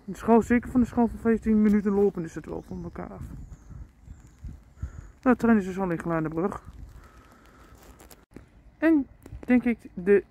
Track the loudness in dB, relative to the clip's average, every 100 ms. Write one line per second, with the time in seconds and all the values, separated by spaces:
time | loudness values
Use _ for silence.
0 | -12 -6 2 4 4 0 2 0 0 0
1 | -2 0 -2 0 2 2 4 4 2 2
2 | 2 0 -8 -10 -12 -12 -12 -12 -12 -12
3 | -14 -14 -14 -16 -18 -20 -20 -20 -20 _
4 | -20 -20 -20 -18 -18 -18 -20 -14 -14 -14
5 | -20 -4 0 2 4 2 0 -4 -4 -4
6 | -2 -2 -2 -4 -4 -6 -14 -20 -20 -20
7 | -20 -20 -20 -20 -20 -20 -20 -20 -20 -20
8 | -20 -20 _ -20 -20 _ -20 _ 2 2
9 | 0 -10 -18 -12 2 2 2 -2 -8 -6
10 | 2 4 2